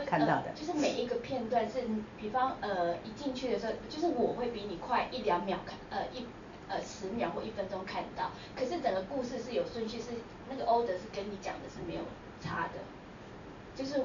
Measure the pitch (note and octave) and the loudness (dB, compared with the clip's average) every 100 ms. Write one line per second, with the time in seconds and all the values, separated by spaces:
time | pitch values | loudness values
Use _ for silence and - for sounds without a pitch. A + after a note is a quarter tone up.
0 | - E3+ F3+ C#3+ - - D#4 D#4 C4 A#3+ | 2 4 6 6 2 -4 -2 2 4 2
1 | A#3+ A#3+ - B3+ A3 A#3+ G#3+ C4 A#3 G#3+ | 0 0 0 -2 4 4 4 0 0 0
2 | - - G#3+ B3+ G3 - G#3 F#3 E3+ E3+ | -2 -6 0 4 4 2 0 4 4 2
3 | A3+ G#3+ C#4 B3 B3+ G3+ A3 - - D#4 | -4 -4 -2 0 2 2 2 -2 -4 2
4 | E4 B3 G#3+ A3 A#3+ G#3+ G3+ E3+ - B3 | 2 4 4 4 0 -2 -4 -4 2 2
5 | A#3 B3 G#3 F3 G3 - - - - G3+ | 2 0 4 4 4 -2 -2 -10 -4 -2
6 | - B3+ A3+ - - - - G3 - - | -2 -4 -8 -10 -12 -12 -4 -4 -4 -6
7 | F#3+ A#3 A#3 G#3 G#3+ G#3 F#3 F#3+ F#3+ - | -4 0 0 0 -4 -2 -2 -2 -2 -2
8 | - - - - - - B3+ E4+ A3+ F#3+ | -4 -2 -2 -4 -8 -2 0 2 2 2
9 | F#3+ C#4 A#3+ A#3+ B3 B3 - A#3 G#3+ A#3 | 0 0 0 -2 0 2 2 0 -2 -2
10 | A#3+ A3+ G3+ - A3 C4+ - A#3 A#3 F#3 | -4 -6 -6 -12 -8 0 6 6 6 0
11 | G#3 G3+ G#3 G3 - - - - E3+ E3 | -2 -4 -4 -4 -4 -6 -8 -6 -4 -4
12 | E3+ - - - E3 E3 E3 - - - | -6 -8 -12 -8 -4 -2 -2 -4 -10 -12
13 | - - - - - - - - C4+ C#4 | -14 -14 -14 -12 -12 -12 -12 -6 0 2